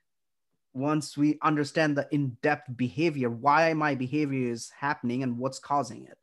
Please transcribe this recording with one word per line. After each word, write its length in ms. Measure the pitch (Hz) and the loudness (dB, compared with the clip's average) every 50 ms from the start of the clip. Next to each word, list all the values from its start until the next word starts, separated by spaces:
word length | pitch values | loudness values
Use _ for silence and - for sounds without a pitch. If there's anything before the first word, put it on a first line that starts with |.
| _ _ _ _ _ _ _ _ _ _ _ _ _ _ - | _ _ _ _ _ _ _ _ _ _ _ _ _ _ -6
once 420 | 131 135 147 156 156 143 - - | -4 -2 0 0 0 -2 -4 -2
we 220 | 143 147 151 147 - | 2 2 2 2 2
understand 540 | 147 156 156 147 147 143 - 170 156 151 143 | 2 2 2 2 0 0 2 2 2 2 2
the 100 | 143 139 - | 0 -2 0
in-depth 640 | 156 143 143 131 117 - - 151 147 143 - - 120 | 0 0 0 -2 -2 0 0 0 0 0 -4 -8 -4
behavior, 540 | 120 127 117 - 143 165 170 151 139 123 120 | -2 -2 -2 0 0 0 0 0 0 -2 -2
why 420 | 117 113 127 143 143 156 165 165 | -2 0 4 4 6 6 6 4
my 220 | 160 151 151 147 139 | 2 2 0 0 0
behavior 560 | 127 127 123 151 151 151 139 135 131 123 120 | -2 -2 -2 0 0 0 0 0 -2 -2 -2
is 180 | 117 113 - - | -4 -6 -8 -14
happening 520 | - - 143 143 151 - - 120 120 131 | -10 -6 -4 -4 -4 -2 -4 -4 -4 -2
and 160 | 139 127 120 120 | -2 -2 -4 -2
what's 200 | 127 135 135 - | -4 -6 -6 -6
causing 460 | - - 143 143 135 120 - 64 65 | -6 -2 -2 -2 -2 -4 -8 -16 -18
it. 140 | - - _ | -20 -20 _